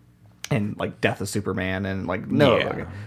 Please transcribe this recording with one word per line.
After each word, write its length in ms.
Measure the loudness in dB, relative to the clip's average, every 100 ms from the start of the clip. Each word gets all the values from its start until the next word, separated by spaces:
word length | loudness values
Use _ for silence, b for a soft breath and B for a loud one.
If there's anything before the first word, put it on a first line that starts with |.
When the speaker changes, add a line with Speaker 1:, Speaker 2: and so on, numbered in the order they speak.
| -20 _ -20 -18 -2
Speaker 1:
and, 260 | -2 0 -4
like, 240 | -6 0
Death 200 | 0 0
of 80 | -4
Superman 580 | -4 -2 -2 -2 -2 -2
and, 200 | -4 -2
like, 200 | -4 0
no. 300 | 4 6 6
Speaker 2:
Yeah. 100 | 2
Speaker 1:
Okay. 160 | -4 -8 -10